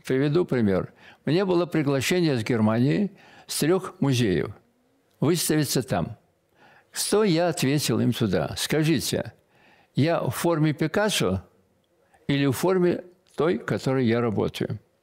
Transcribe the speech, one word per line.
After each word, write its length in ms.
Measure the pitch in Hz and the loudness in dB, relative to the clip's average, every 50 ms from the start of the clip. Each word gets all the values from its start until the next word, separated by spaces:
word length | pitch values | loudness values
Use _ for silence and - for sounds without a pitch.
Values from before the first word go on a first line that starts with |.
| - | -4
приведу 400 | - 131 131 143 151 143 180 180 | -2 0 0 2 2 2 0 0
пример. 480 | - 139 120 107 101 92 85 76 - - - - - - _ _ | 0 0 2 2 2 2 0 -2 -4 -10 -20 -20 -20 -20 _ _
Мне 200 | 135 147 185 202 | -2 0 0 0
было 200 | 185 175 170 175 | 2 0 0 0
приглашение 720 | 175 - 160 139 143 139 131 113 - 180 180 170 156 131 | 0 -2 -2 0 0 0 0 0 0 0 2 2 2 0
из 80 | 113 | 0
Германии 720 | 104 - 123 110 107 110 110 120 127 143 160 196 208 190 - - - - - - - | 0 0 0 2 2 2 2 2 2 2 2 0 -2 -4 -6 -12 -20 -20 -20 -20 -14
с 140 | - - - | -10 -4 -2
трёх 340 | 147 156 185 185 - - - - | 0 2 0 0 -2 -6 -6 -2
музеев 500 | 135 139 127 120 120 98 87 71 - - - - _ _ _ _ _ _ _ _ _ _ _ _ | 0 0 2 2 2 2 2 0 -2 -4 -8 -16 _ _ _ _ _ _ _ _ _ _ _ _
выставиться 600 | - 151 180 156 - - 156 156 143 - - 139 - | 0 0 0 0 0 0 0 0 0 0 -2 -4 -2
там. 320 | - 101 87 73 - 110 - _ _ _ _ _ _ _ _ - - - - _ _ | -2 -2 -4 -4 -4 -8 -14 _ _ _ _ _ _ _ _ -20 -20 -20 -20 _ _
Что 320 | - - - - 202 214 | -10 -8 -4 0 2 2
я 260 | 220 196 156 165 180 170 | 2 2 2 2 2 0
ответил 520 | 156 - 135 131 147 147 - - 113 107 | 0 0 0 0 0 0 0 0 0 0
им 120 | 120 123 | 0 0
туда? 420 | 113 - 117 95 92 85 69 - - | 0 0 0 0 0 0 -2 -2 -4
"Скажите, 760 | - - - 143 156 156 160 156 104 - - 95 - - 113 - _ _ _ _ _ _ _ _ _ _ _ _ | -6 -4 -2 0 0 2 2 0 0 0 -2 -4 -4 -4 -6 -12 _ _ _ _ _ _ _ _ _ _ _ _
я 260 | - 143 165 165 - | 0 0 2 0 0
в 100 | - 131 | -2 -4
форме 420 | - - - 170 170 151 156 156 | -4 -2 0 0 2 2 2 0
Пикассо 720 | 139 - 160 151 - 208 214 208 - - 110 90 95 92 - - _ _ _ _ _ _ _ _ _ _ _ _ _ _ _ | 0 -2 -4 -2 0 0 0 0 0 0 0 0 0 -2 -6 -10 _ _ _ _ _ _ _ _ _ _ _ _ _ _ _
или 200 | - 143 139 143 | -2 0 0 0
в 60 | 139 | 0
форме 520 | 123 - 175 185 190 185 175 175 - - - - - _ _ _ _ | 0 0 0 0 2 2 2 2 0 -2 -6 -14 -20 _ _ _ _
той, 220 | - 143 170 202 233 | -2 0 0 0 -2
которой 460 | - - 120 - - 135 131 135 127 | -4 -4 -6 -4 -2 -2 0 2 2
я 160 | 110 113 120 | 2 2 2
работаю?" 600 | 120 117 101 110 98 - - - - - 110 - - _ _ _ | 0 0 0 -2 -2 -4 -4 -6 -6 -8 -8 -10 -14 _ _ _